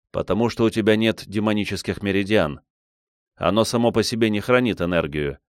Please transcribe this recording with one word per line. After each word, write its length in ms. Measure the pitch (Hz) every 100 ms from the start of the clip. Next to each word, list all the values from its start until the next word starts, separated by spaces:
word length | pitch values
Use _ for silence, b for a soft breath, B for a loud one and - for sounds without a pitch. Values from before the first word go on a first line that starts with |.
| _
"Потому 380 | - - 95 117
что 160 | -
у 60 | 113
тебя 260 | 110 104 110
нет 280 | 110 107 -
демонических 760 | 101 107 107 98 98 - 92
меридиан. 580 | 101 98 98 107 78 71 _ _ _ _ _ _ _
Оно 300 | _ 85 104
само 260 | 110 120 117
по 120 | 110
себе 260 | 104 117 113
не 100 | 104
хранит 400 | 101 123 123 87
энергию. 580 | 87 87 80 73 71 69 _